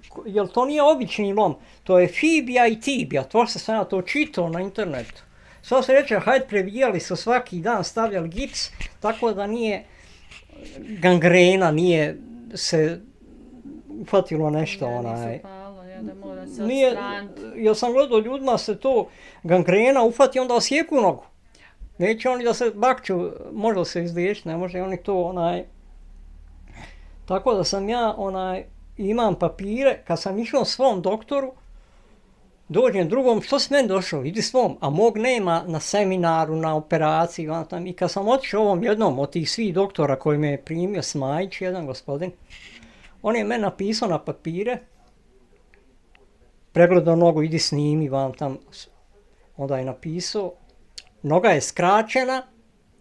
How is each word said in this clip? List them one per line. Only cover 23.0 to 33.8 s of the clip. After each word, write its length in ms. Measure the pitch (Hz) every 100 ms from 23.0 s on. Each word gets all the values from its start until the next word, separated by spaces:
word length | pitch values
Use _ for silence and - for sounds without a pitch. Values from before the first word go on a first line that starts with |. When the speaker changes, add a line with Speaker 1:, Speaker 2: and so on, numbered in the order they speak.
| - 185 175 - -
Speaker 1:
može 320 | 220 214 196
se 200 | 170 180
izliječiti, 440 | 170 170 180 208 170
ne 80 | 165
može 260 | 180 180
oni 140 | 190 180
to, 260 | - 190
onaj. 420 | 175 185 170 180 180 - - - - - - - - - - - - - - - -
Tako 280 | 285 277
da 100 | 208
sam 240 | 175 196 196
ja, 260 | 240 226 -
onaj, 480 | 196 190 185 185 - - - -
imam 380 | 196 226 220
papire, 680 | 180 170 - 196 226 269 - -
kad 140 | 170
sam 180 | 196 196
išao 260 | 220 285
svom 380 | - - 262 196
doktoru, 500 | 180 220 - 285 262 262 - - - _ _ _ _ _ _ _ -
dođem 400 | 160 254 196 165
drugom, 340 | 233 254 220
„Što 160 | - 294
si 140 | -
meni 160 | 285